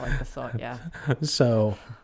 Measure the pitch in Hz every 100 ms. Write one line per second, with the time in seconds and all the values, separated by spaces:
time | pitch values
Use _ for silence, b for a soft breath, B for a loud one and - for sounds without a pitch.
0 | 127 131 117 - 123 120 117 123 165 -
1 | - 131 151 - 123 113 107 98 B B